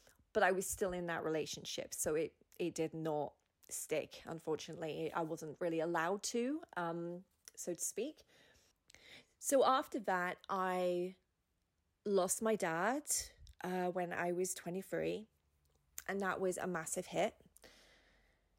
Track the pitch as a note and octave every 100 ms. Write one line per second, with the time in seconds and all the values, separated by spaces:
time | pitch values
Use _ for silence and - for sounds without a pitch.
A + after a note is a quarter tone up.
0 | - _ _ G#3+ F#3+ F#3+ - - F#3+ F3+
1 | F3 E3 D#3+ D#3 C#3+ - - - - -
2 | E3+ D#3 D#3+ - _ - F3 D#3+ D#3+ E3
3 | D#3+ D3+ - - _ _ - - - D#3
4 | - - - D#3+ - D3+ - D#3+ D#3+ D#3
5 | D#3+ - D#3+ E3 D#3 - F3 D#3+ E3 E3+
6 | E3 G3+ - A#3+ B3 D#4 F4 F3+ E3+ E3+
7 | E3+ F3 - _ - - - E3 - -
8 | C#4 - - - - - _ _ _ -
9 | - - - - - C4+ B3+ C4 - C#4
10 | G3 F#3 F3+ - - G3 F#3 F3+ F3+ F3
11 | F3+ F#3+ _ _ _ _ _ _ _ _
12 | G#3 G3 F3+ - A3 G#3 F3 E3 G3+ C#4+
13 | - - - - - - F3+ F#3 F3+ F3+
14 | F3 - F3 F3 F#3 - E3+ F#3 - E3
15 | D#3+ F#3 G#3+ _ _ _ _ _ _ -
16 | - G3 F#3+ - F#3 - F#3 E3+ D#3+ F#3
17 | - E3 G#3+ - - - - - - -
18 | _ _ _ _ _